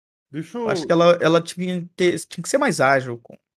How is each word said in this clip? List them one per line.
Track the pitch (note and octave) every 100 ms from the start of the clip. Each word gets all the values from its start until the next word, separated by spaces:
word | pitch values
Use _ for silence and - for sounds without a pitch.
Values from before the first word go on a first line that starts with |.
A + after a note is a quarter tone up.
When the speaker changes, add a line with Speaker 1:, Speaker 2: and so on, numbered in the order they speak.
| _ _ _
Speaker 1:
Deixa | C#3 E3 A#3+
Speaker 2:
Eu |
Speaker 1:
eu | A#3
Speaker 2:
acho | F3 D3
que |
ela, | E3+ E3+ E3+
ela | D#3+ E3
tinha | E3 - F#3 F3+
que | E3+ -
ter, | F3+ E3 -
tinha | -
que | E3+
ser | C4+
mais | C#4+ D3
ágil | C3 C3+ B2+ A#2+
com, | - - _